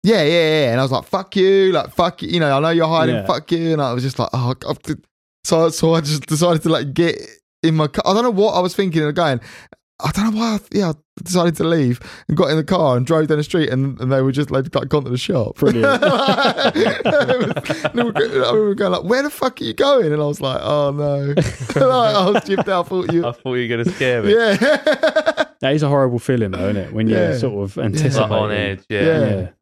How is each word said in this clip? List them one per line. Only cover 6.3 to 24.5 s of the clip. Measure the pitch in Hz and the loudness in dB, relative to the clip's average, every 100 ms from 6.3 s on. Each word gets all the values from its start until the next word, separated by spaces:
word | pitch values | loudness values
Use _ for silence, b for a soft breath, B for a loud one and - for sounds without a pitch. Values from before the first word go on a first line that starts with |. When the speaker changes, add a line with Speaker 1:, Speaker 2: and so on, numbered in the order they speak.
| 151 175 165 | 0 2 2
Speaker 1:
to, | 165 | 0
like, | 156 139 | 0 -2
get | 139 170 - - - _ _ | 0 0 -2 -10 -20 _ _
in | 156 160 | 0 2
my | 151 | 0
car. | - - | 0 0
I | |
don't | 196 | 2
know | 247 | 2
what | 196 214 | 2 2
I | 180 | 2
was | 180 - | -2 0
thinking | 196 160 | -2 0
of | 151 147 | -2 0
going. | 165 127 B B B - _ _ | 0 -2 B B B -20 _ _
I | 151 | -6
don't | 196 220 | -2 -2
know | 214 | 0
why. | 233 208 | -2 -4
I, | - | -4
yeah, | - 185 | -2 -2
I | 156 _ - | -4 _ -18
decided | 165 180 175 156 | -4 0 0 0
to | |
leave | 160 170 131 123 B B B | 0 2 2 -2 B B B
and | 151 | 0
got | 151 | 2
in | 156 | 0
the | |
car | 151 185 156 123 | 0 2 2 2
and | 127 | 2
drove | 165 151 | 2 2
down | 156 | 0
the | |
street, | 151 180 151 | 0 0 0
and, | 127 135 131 | 0 -2 -4
and | 127 | -2
they | 135 | 2
were | 131 | 2
just, | 131 143 | 0 -2
like, | 135 135 | -2 -2
got, | - 135 | -4 0
gone | 151 127 | -2 -2
to | |
the | 123 | -6
shop. | - 175 110 - | -2 -2 -2 0
Speaker 2:
Brilliant. | 196 233 277 262 | 2 4 2 4
Speaker 1:
<laughs> | 294 254 269 277 277 254 269 | 2 2 0 2 0 0 -2
They | 311 370 - 226 302 233 254 220 165 - - - 233 | 2 0 0 0 2 2 0 0 -4 -6 -4 -2 -2
were, | 240 | -2
they | 208 143 135 120 214 | 0 0 0 2 2
were | 214 202 | 0 0
going | 196 | -2
like, | 180 | -2
"Where | 170 247 | -2 -2
the | 285 | -2
fuck | - 262 - | -4 -6 -4
are | |
you | - | -10
going?" | - 277 277 165 | -2 2 4 2
And | 151 | 0
I | 147 | -2
was | 147 | -2
like, | 135 131 | -4 -4
"Oh | - 147 143 | -2 0 0
no." | 143 147 143 139 | -2 -2 -2 -2
<laughs> | 143 | 0
Like, | 147 - 127 - 269 254 226 208 | -2 -4 -6 2 2 4 2 2
I | 180 | 2
was | 208 | 0
gypped | 302 294 - | 0 -2 0
out. | 185 175 | -2 -2
I | |
thought | 185 - | -4 0
you | 170 143 | 0 -2
Speaker 3:
I | |
thought | 120 131 123 | -6 -6 -4
you | 120 | -2
were | 117 | -2
gonna | 117 180 | -2 0
scare | 131 123 | 0 2
me. | 113 | 2
Speaker 1:
Yeah. | 220 226 | 4 4